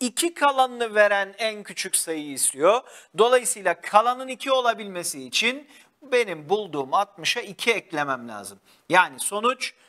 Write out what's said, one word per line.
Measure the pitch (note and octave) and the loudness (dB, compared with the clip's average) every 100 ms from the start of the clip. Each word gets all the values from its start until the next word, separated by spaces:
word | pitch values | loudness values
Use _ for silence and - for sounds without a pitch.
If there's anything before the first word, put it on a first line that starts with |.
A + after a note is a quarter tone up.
iki | B3 - E4+ | -4 -2 -2
kalanını | E4+ C#4+ C4+ B3+ A#3+ A#3 | 2 2 4 0 0 0
veren | G#3 G#3 G3+ G3 G3 | 4 4 4 -2 -4
en | A3 G#3 | -6 -6
küçük | F#3+ F3+ F#3+ - | -10 -10 -4 -4
sayıyı | - D#3+ D3+ | -2 -6 -6
istiyor. | C3 - C3+ D#3+ A#3 - - - D#3 | -4 -4 2 4 4 -2 -16 -10 2
Dolayısıyla | A#3 B3+ A#3 A3 F#3 E3+ | 4 4 2 -2 -2 -2
kalanın | - G#3 A#3 B3 C4 | 2 4 4 0 -6
iki | B3+ C#4 | -8 0
olabilmesi | C4 A#3+ G#3+ G3+ F3+ E3+ C#3+ | 2 2 -2 -6 -8 -8 -10
için | B2+ - A3+ C4+ D4 - _ _ | -4 -2 0 -2 -10 -20 _ _
benim | C#4 B3+ A3 D#3+ D3 | -2 0 0 -4 -2
bulduğum | G#3 G3 D3 C3+ | -2 0 -6 0
altmışa | E3+ G3+ - D#3+ A#3+ | 0 0 -4 -4 -4
iki | G#3+ F3 A#3+ | -6 -2 0
eklemem | G3+ - D3+ C#3+ C3 A#2 | 0 -2 -4 -2 -4 -6
lazım. | G#2+ F#2+ G2+ _ _ - | -12 -14 -16 _ _ 2
Yani | F3 E3+ B2+ | 4 4 -2
sonuç | - G3+ A#3 B3+ - - | -6 -2 -2 -2 -6 -12